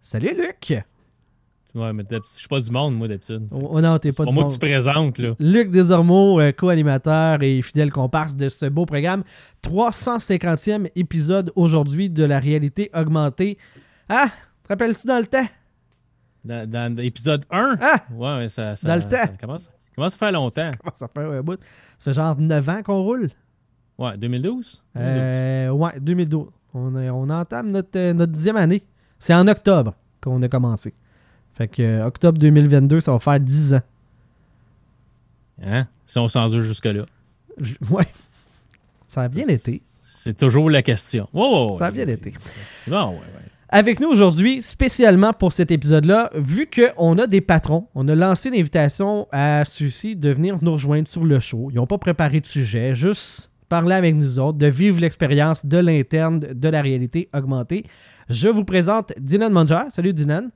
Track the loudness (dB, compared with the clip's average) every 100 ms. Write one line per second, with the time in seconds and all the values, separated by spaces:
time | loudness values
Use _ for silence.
0 | -8 -4 -4 -4 -6 -8 -6 -6 -6 _
1 | _ _ _ _ _ _ _ -10 -8 -8
2 | -8 -10 -10 -20 -6 -4 -2 -2 -2 -4
3 | -6 -8 -10 -12 -10 -10 -4 2 2 2
4 | -2 -2 0 0 0 -2 0 0 2 0
5 | 0 -2 -6 0 2 4 4 4 4 4
6 | 6 6 6 6 4 2 2 2 2 0
7 | 0 2 2 2 2 0 -2 0 0 0
8 | -2 -2 -4 -4 -6 -4 -4 -2 -2 -2
9 | -2 -4 -6 -18 -20 _ -6 -2 -2 -2
10 | -6 -6 -2 -2 0 -2 -2 -4 -4 -4
11 | -4 -2 0 -2 -2 0 2 2 0 -2
12 | -2 0 0 0 0 0 -2 -4 -6 -4
13 | -2 0 -2 -2 -6 -6 _ -20 _ _
14 | -4 0 0 -2 _ _ _ -4 -2 -2
15 | -2 -2 0 -2 -4 _ _ _ _ _
16 | _ _ _ _ -12 -10 -8 -6 -6 -6
17 | -6 -4 -2 -2 -2 -2 -2 0 0 0
18 | -2 -8 -6 -6 -6 -8 -8 -6 -2 -2
19 | -2 -4 -4 -6 -14 -14 -16 _ _ -8
20 | -8 -4 -2 -2 -4 -4 -6 -8 -14 -14
21 | -14 -10 -8 -6 -6 -10 _ _ _ _
22 | -4 -2 -2 0 0 0 -2 -6 -4 -2
23 | -2 -2 -4 _ _ _ _ _ _ -10
24 | -10 -6 -6 -4 -4 -6 -12 _ _ -8
25 | -4 -2 -2 -2 -2 -2 -2 -2 -2 -4
26 | -4 -2 -2 -4 -6 _ _ -8 -6 -4
27 | -4 -4 -4 -6 -6 -8 -4 -4 -4 -2
28 | 0 0 0 0 -2 2 2 0 _ _
29 | _ _ 2 6 6 4 4 2 2 -6
30 | _ _ -4 -2 0 0 0 -2 -8 _
31 | _ _ _ _ _ -8 -6 -2 0 0
32 | -2 2 2 6 6 6 6 6 6 4
33 | 2 0 2 2 2 2 4 2 0 _
34 | _ _ _ _ _ _ _ _ _ _
35 | _ _ _ _ _ -14 -4 -4 -4 _
36 | -6 -2 0 0 0 0 -2 -4 -4 -4
37 | -8 _ _ _ _ -10 -10 -8 -2 0
38 | 0 -4 _ _ _ _ _ _ _ _
39 | _ -6 -4 -4 -2 -2 -2 -10 _ _
40 | -20 -12 -10 0 2 4 4 2 2 -2
41 | -2 -6 -4 -2 2 2 0 -2 -4 -4
42 | -6 -6 -10 -16 -20 -20 -20 -16 -6 -4
43 | -4 -8 -16 -20 -20 _ _ 2 4 0
44 | 2 6 6 6 0 0 -8 -2 -2 4
45 | 6 6 4 2 -2 0 0 0 4 4
46 | 6 2 2 -4 -4 -2 -2 2 2 4
47 | 2 2 2 2 4 0 2 -4 -4 -4
48 | 0 2 2 0 0 -2 0 2 0 0
49 | -2 -2 -4 -2 0 2 -2 -4 -6 -4
50 | -10 -2 0 0 0 0 -2 0 0 0
51 | -2 -2 2 2 0 -6 -4 -2 -2 -2
52 | -2 0 0 0 -2 -4 -2 -2 -2 0
53 | 0 -2 -8 -16 -20 _ _ 0 2 2
54 | 2 2 2 0 -2 2 2 4 2 4
55 | 0 0 0 2 2 0 0 2 4 2
56 | 0 0 0 -2 -4 -4 0 0 0 -2
57 | -2 -4 -4 -6 -4 -4 -4 -6 -8 _
58 | -20 _ -6 0 2 2 2 0 2 0
59 | -4 -12 -2 0 2 4 4 2 -2 -4
60 | -2 0 -2 -2 -6